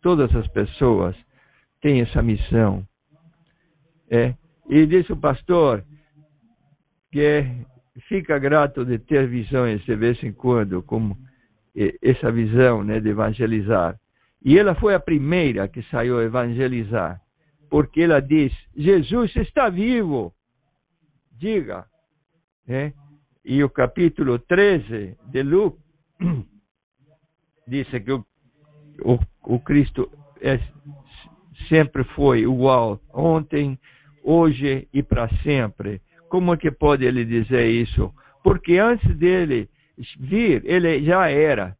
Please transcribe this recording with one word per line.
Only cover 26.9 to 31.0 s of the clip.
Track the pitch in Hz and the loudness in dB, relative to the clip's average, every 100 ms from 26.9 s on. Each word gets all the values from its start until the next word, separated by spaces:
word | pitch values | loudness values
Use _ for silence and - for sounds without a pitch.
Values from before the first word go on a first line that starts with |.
| _ _ _ _ _ _ _ - | _ _ _ _ _ _ _ -10
diz | 135 131 | -8 -6
que | 123 104 | -8 -6
o, | 135 110 _ _ _ _ _ - - | -6 -6 _ _ _ _ _ -20 -8
o, | - 120 - _ | 0 0 0 _
o | - 123 | -4 -4
Cristo | - 147 135 - 127 - - _ | 2 2 2 -2 -8 -8 -20 _
é, | 127 131 - - 143 - | -4 -2 -4 -14 -20 -20